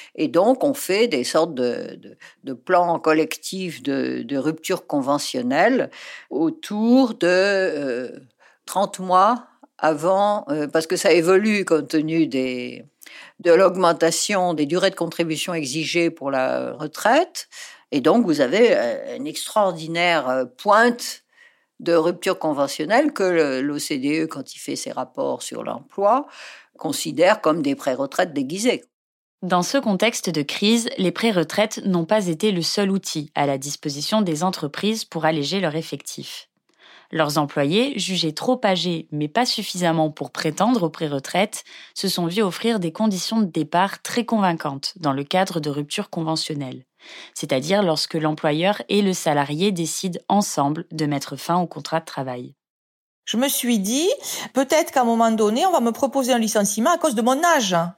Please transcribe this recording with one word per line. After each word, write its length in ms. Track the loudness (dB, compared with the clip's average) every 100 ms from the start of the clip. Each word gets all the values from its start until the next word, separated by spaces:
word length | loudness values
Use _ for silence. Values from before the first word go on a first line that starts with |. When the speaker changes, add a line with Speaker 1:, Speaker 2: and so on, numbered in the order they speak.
| -14
Speaker 1:
Et 140 | -6 0
donc, 360 | 2 4 2
on 100 | 0
fait 340 | 0 0 2 2
des 160 | 2
sortes 300 | 0 0 0
de, 420 | 0 -2 -2 -8 -14
de, 200 | -20 -20 -20 _
de 80 | -12
plans 440 | -10 2 4 4 2
collectifs 840 | 2 2 2 -4 -8 -6 -6 -6
de, 400 | -4 -2 -2 -4
de 140 | -4 -2
rupture 480 | -2 -4 -4 -4 -2
conventionnelle 1040 | -2 0 0 -2 -4 -2 2 4 2 -2 -8 -18 -18 -8
autour 840 | -2 -2 -4 -8 -2 4 6 4
de, 120 | 2 2
euh, 840 | 4 4 2 0 -2 -4 -4 -6 -12 -20 _ _ _
trente 340 | -6 -2 -2 -4
mois 480 | 2 6 6 4 -4 _ -20 -2
avant, 720 | 0 2 2 2 2 0 -2
euh, 200 | -4 -2
parce 180 | -2 0
que 100 | 0
ça 160 | 4
évolue 540 | 4 6 4 4 0 2
compte 220 | 0 2
tenu 380 | -2 0 0 0
des, 600 | 0 -2 -4 -8 -12 -18 _ -20 -20 -20 -2
de 120 | 4
l'augmentation 1040 | 6 6 4 2 4 2 0 0 0 0
des 100 | 0
durées 260 | 0 0 0
de 60 | 0
contribution 560 | -4 -2 -4 -4 -4
exigées 560 | -4 -4 -6 -2 0 0
pour 220 | -2 -4
la 420 | -2 0 -2 -4
retraite. 760 | -8 -10 -2 2 2 2 -6 -16 -18 -20 -20 _
Et 80 | 0
donc, 260 | 4 4 4
vous 140 | 2
avez, 360 | 2 4 4 4
euh, 400 | 2 -2 -8 -10
une 120 | -10
extraordinaire, 1000 | -10 -4 0 0 0 -6 0 2 2 2
euh, 160 | -2
pointe 800 | -4 -4 4 6 6 2 -6 -12 _ _ -20 _ _ -6
de 140 | 2
rupture 460 | 4 2 0 -2 -2
conventionnelle 760 | -2 0 -2 -2 0 2 2
que 100 | 0
le, 380 | 2 2 2 0
l'O 180 | -4 -4
C 200 | -4 -4
D 240 | -2 -2
E, 40 | -2
quand 280 | -6 -14
il 40 | -14
fait 180 | -10 -8
ses 140 | -8
rapports 520 | -8 -8 -6 -4 -4
sur 200 | -8 -10
l'emploi, 640 | -8 -10 -10 0 2 2 0 -12 -20 -20 _ -10
considère 640 | -8 -6 -4 4 4 4
comme 180 | 2 0
des 120 | 0
pré-retraites 580 | -2 -2 -2 -2 -2 -2
déguisées. 500 | -2 -4 -2 -2 -2 -6 _ _ _ _ _
Speaker 2:
Dans 200 | -2 0
ce 140 | 2 0
contexte 540 | 0 2 2 0 -2
de 100 | -2
crise, 460 | -4 0 2 2 0 0
les 160 | 0
pré-retraites 720 | 0 0 2 0 0 0 -2
n'ont 220 | 0 0 2
pas 200 | 0 0
été 240 | 0 0
le 120 | 0
seul 280 | 0 0 0
outil 400 | 0 -4 -8 -6
à 120 | -2 0
la 120 | -2
disposition 640 | -6 -8 -8 -8 -2 0
des 200 | 0 0
entreprises 640 | -2 -2 -6 -4 -2 -2
pour 220 | -6 -2 0
alléger 340 | 0 -2 -2
leur 160 | -2 -4
effectif. 720 | -6 -10 -12 -14 -14 -16 -18 _ _ _ -20 -20 _
Leurs 260 | -2 0 0
employés, 580 | -2 0 2 2 0 -2
jugés 340 | -4 -2 -2
trop 280 | -2 0 2
âgés 420 | 2 0 0 -4 -6
mais 160 | -6 -2
pas 180 | 0 0
suffisamment 640 | -2 -6 -2 0 2 0
pour 220 | -2 -10
prétendre 500 | -4 -4 0 0 2
aux 80 | 0
pré-retraites, 720 | -2 -4 -4 -2 -2 -2 -4 -16 -20 -16
se 140 | -6 -4
sont 180 | -2 -2
vus 160 | 0
offrir 380 | 0 0 -2 0
des 100 | -2
conditions 480 | 0 0 0 -2 0
de 60 |
départ 580 | 0 -2 0 2 0 -2
très 220 | -6 -4
convaincantes 720 | 0 2 2 0 -4 -6 -8 -4
dans 160 | -2
le 100 | -2
cadre 380 | 0 0 0 -2
de 100 | -4
ruptures 400 | -4 -6 -6 -6
conventionnelles, 720 | -6 -4 -4 -4 -8 -8 -12 -18 _ -20 -20 -16
c'est-à-dire 520 | -12 -2 -2 0 2
lorsque 300 | 2 0 -2
l'employeur 680 | -2 -2 -2 -2 0 0 -2 0
et 140 | 2
le 100 | 2
salarié 580 | 0 0 0 0 0 0
décident 480 | 0 -4 -4 -6 -6 0
ensemble 560 | 0 0 0 0 -2 -6
de 160 | -4 -2
mettre 300 | -2 -6 -8
fin 240 | -2 0
au 80 | 0
contrat 320 | -6 -6 -6
de 60 | -4
travail. 480 | -8 -8 -8 -12 -18 _ _ _ _ _ _
Speaker 3:
Je 120 | -6 -2
me 120 | 0
suis 300 | 0 0 0
dit, 300 | 0 0 0 -2 -6 -10 -4
peut-être 380 | -2 2 2 2
qu'à 120 | 2
un 20 |
moment 260 | 4 4 4
donné, 340 | 4 2 4
on 80 | 4
va 80 | 4
me 120 | 2
proposer 400 | 0 0 0 2
un 60 | 2
licenciement 540 | 2 2 2 2 2
à 60 | 2
cause 160 | 2
de 80 | 2
mon 180 | 2 2
âge. 320 | 4 4 2 0 0